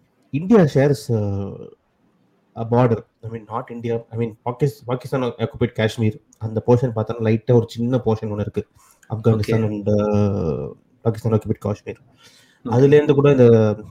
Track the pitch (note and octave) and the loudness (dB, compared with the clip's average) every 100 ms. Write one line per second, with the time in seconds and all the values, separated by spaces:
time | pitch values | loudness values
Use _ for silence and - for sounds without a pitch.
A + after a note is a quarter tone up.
0 | _ _ _ C#3 F#3 A3+ D3+ C#3 C#3+ C3+ | _ _ _ -4 4 4 4 4 2 0
1 | - A2+ G2+ G2 G2 - - - _ _ | -2 -2 -2 -4 -8 -12 -18 -20 _ _
2 | _ _ _ _ _ - A#2 A#2+ B2 G#2+ | _ _ _ _ _ -10 0 2 2 0
3 | - _ A2 A2+ G#2 A2+ C3 A#2 A#2 A#2 | -6 _ -16 -14 -10 -12 -10 -10 -6 -6
4 | - A2+ A#2 A2+ B2 A#2 C#3+ - A#2 B2+ | -6 -6 -6 -6 -8 -4 -4 -4 -8 -8
5 | C#3 C3+ B2 - A2+ - A#2+ - A2 - | -6 -4 -4 -4 -6 -4 -4 -2 -4 -2
6 | G#2+ - _ - A2 A2 - A#2+ C3 A2 | -4 -4 _ -14 -8 -4 0 2 0 -6
7 | G#2+ A#2 A2 A2+ - A#2+ A2+ A#2 A#2+ B2+ | -6 -4 -2 -2 2 0 0 -4 -4 -4
8 | A#2 G#2+ A2 G#2 G2+ - - _ _ _ | -2 -4 -6 -8 -8 -8 -10 _ _ _
9 | - A2 A2 G#2+ G2+ A2+ G#2+ G#2 G2+ G#2 | -12 -2 0 0 0 -2 -2 -4 -2 0
10 | G#2 G#2 G#2 G2 E2 C2 C2 - _ _ | 2 2 0 0 -4 -4 -8 -14 _ _
11 | A2+ G#2+ A#2 G#2+ G#2 - G#2 G#2 - - | -4 -4 -2 -2 -2 -6 -6 -8 -10 -16
12 | _ _ _ _ _ _ B2 A#2+ C#3 D3 | _ _ _ _ _ _ -2 2 6 6
13 | D3+ C#3 C#3+ C3+ A#2+ A2+ G#2+ G2+ - | 4 4 4 6 8 6 4 0 -6